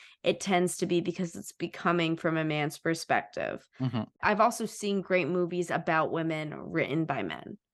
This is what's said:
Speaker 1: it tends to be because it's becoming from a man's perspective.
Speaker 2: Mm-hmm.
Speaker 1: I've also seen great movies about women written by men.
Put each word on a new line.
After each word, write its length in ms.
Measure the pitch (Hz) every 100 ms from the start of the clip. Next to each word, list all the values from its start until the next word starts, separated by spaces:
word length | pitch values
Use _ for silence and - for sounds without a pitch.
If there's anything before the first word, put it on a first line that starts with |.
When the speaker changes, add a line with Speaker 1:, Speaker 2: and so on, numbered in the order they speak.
| - -
Speaker 1:
it 180 | - 175
tends 360 | - 180 180 -
to 80 | 175
be 140 | 175
because 340 | 170 170 175 -
it's 180 | -
becoming 640 | - 165 - 185 170 165 160
from 200 | 170 160
a 60 |
man's 340 | 156 151 147 -
perspective. 880 | 170 165 - 123 - - 53 - _ -
Speaker 2:
Mm-hmm. 220 | 131 113 110 -
Speaker 1:
I've 200 | 185 208
also 240 | 226 233 220
seen 360 | - 208 196
great 280 | 180 185 175
movies 420 | 180 175 175 170
about 400 | 160 165 160 151
women 420 | 143 160 156 151
written 520 | - - 165 104 151 160
by 180 | 135
men. 340 | 95 78 - - _